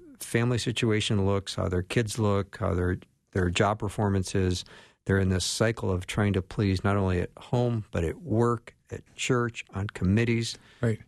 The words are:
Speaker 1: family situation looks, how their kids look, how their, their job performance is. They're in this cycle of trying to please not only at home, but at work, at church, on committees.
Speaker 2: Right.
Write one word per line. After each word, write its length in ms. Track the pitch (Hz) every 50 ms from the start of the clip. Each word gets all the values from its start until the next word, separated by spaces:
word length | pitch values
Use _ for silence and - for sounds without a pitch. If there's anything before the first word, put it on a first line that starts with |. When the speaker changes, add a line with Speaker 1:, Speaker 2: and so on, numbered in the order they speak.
| - 302 269 -
Speaker 1:
family 380 | - - - 117 117 123 123 110
situation 680 | - 123 110 - - 113 107 107 107 - 113 101 98
looks, 300 | 98 98 98 98 - -
how 120 | - 95 90
their 140 | 90 90
kids 380 | 87 - - 123 120 104 - 127
look, 380 | 110 104 101 98 98 - - -
how 140 | 101 92 90
their, 220 | 90 90 90 90 90 - _ _ _ _ _ _
their 160 | 98 90 90
job 300 | 87 - 107 101 110 113
performance 560 | 110 101 - - 107 101 98 98 90 - -
is. 280 | 101 95 90 90 - - - - - - - _ _ _
They're 120 | - 98 98
in 100 | 95 92
this 140 | 92 92 -
cycle 460 | - - - 113 113 113 - - 101
of 140 | 92 90 90
trying 280 | - - - 104 101 95
to 80 | 95 90
please 400 | - - - 107 98 95 90 -
not 120 | 101 101
only 240 | 101 98 92 90 90
at 100 | 87 - - -
home, 480 | - - - 123 123 123 120 113 104 -
but 120 | - 92 85
at 180 | 78 78 -
work, 540 | 175 139 107 113 117 117 120 110 - - - _ _ _
at 100 | - - - _ _
church, 500 | - - - 131 123 120 117 120 - - - -
on 140 | 95 101 104
committees. 720 | - - 90 90 101 113 120 117 117 113 117 113 - - - - - -
Speaker 2:
Right. 200 | - 117 107 - -